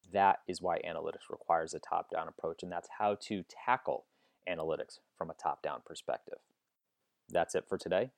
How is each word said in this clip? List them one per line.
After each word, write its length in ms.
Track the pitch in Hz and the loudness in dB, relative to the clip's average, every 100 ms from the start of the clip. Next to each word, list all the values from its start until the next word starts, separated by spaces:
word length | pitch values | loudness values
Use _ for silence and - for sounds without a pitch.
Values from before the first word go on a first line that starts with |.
| - | 0
That 320 | 98 98 - - | 6 6 6 0
is 140 | 87 | -2
why 200 | 90 85 | 0 0
analytics 500 | - 82 - - - | -2 -4 -4 -6 -10
requires 420 | - - 82 80 | -10 2 2 2
a 60 | 80 | -6
top-down 480 | - 85 85 82 80 | -2 -4 -2 -4 -4
approach, 340 | - 82 82 | -6 -6 -6
and 100 | 90 | -6
that's 180 | 87 - - | -8 -8 0
how 160 | 104 101 | 2 2
to 280 | - 104 87 | -2 -4 -4
tackle 560 | - - 127 - 64 _ _ _ _ - | -6 0 0 0 -4 _ _ _ _ -6
analytics 520 | 85 80 76 - - _ _ | -2 0 -2 -4 -10 _ _
from 160 | 80 | -8
a 40 | 80 | -4
top-down 460 | - 71 78 65 | -4 -2 -4 -6
perspective. 560 | - - - 62 - - _ _ _ _ _ _ _ _ _ | -10 -12 -6 -6 -6 -16 _ _ _ _ _ _ _ _ _
That's 280 | 87 82 - | 2 2 0
it 120 | - | -2
for 120 | 95 | -4
today. 320 | - 92 131 | 2 2 2